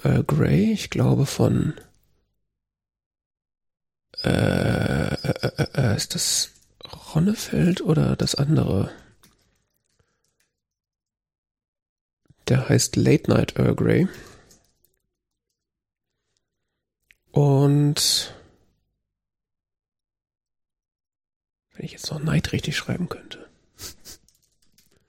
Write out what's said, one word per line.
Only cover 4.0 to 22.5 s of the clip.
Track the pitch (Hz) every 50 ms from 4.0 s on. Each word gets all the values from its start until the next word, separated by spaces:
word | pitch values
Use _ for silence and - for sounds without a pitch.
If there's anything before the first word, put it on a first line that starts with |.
| _ _ - - -
äh, | - - - - 50 50 50 50 - - - - - 67 71 - - -
äh, | - - - - - -
äh, | - - - - - -
äh, | - 135 107 107
ist | - - - -
das | 170 - - - - - - _ _ _ _ _ _ - - - - - - -
Ronnefeld | 156 170 202 220 - - - - 147 160 175 185 -
oder | 330 196 160 156 143 131 131
das | - - 131 -
andere? | - 143 143 156 131 113 - - 98 - - - - - _ _ _ _ _ _ _ _ _ _ _ _ _ _ _ _ _ _ _ _ _ _ _ _ _ _ _ _ _ _ _ _ _ _ _ _ _ _ _ _ _ _ _ _ _ _ _ _ _ _ _ _ _ _ _ _ _ _ _ _ _ _ _ _ _ _ _ - -
Der | 123 131 123
heißt | - - 135 - - -
Late | - - 131 139 - - -
Night | 117 117 - - -
Earl | - 131 120 113
Grey. | - - 110 - - 180 190 - - - - - - _ _ - _ _ _ _ _ _ _ _ _ _ _ _ _ _ _ _ _ _ _ _ _ _ _ _ _ _ _ _ _ _ _ _ _ _ _ _ _ _ _ _ _ _ _ _ _ _ _ _ _ _ _ _ _ _ _
Und | - 147 143 143 139 135 143 143 143 147 147 143 147 - - - - - - - - - - _ _ _ _ _ _ _ _ _ _ _ _ _ _ _ _ _ _ _ _ _ _ _ _ _ _ _ _ _ _ _ _ _ _ _ _ _ _ _ _ _ _ _ _ _ _ _ _ _ _ _ _ _ _ _ _ _ _ _ _ _ _ _ _ _ _
wenn | - -
ich | - -
jetzt | - - -
noch | - 151
Night | 147 160 143 156 - -